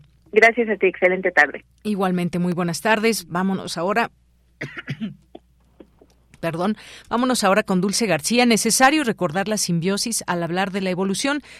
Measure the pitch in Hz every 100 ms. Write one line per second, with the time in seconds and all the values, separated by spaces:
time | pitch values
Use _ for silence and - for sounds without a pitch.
0 | - _ - 214 226 233 220 196 185 175
1 | 185 185 185 160 147 - _ _ 214 196
2 | 190 180 175 175 175 170 170 165 220 220
3 | 220 214 - 170 190 190 123 - 175 208
4 | 233 _ _ _ _ - - - - -
5 | 202 - _ - _ _ _ _ - _
6 | _ _ _ - 165 160 190 214 - -
7 | - 233 254 247 202 202 214 185 196 185
8 | 220 156 - 240 240 214 226 - 262 311
9 | 254 - 180 165 202 214 - 170 175 202
10 | 240 220 - 175 170 180 196 196 190 180
11 | 196 190 277 294 -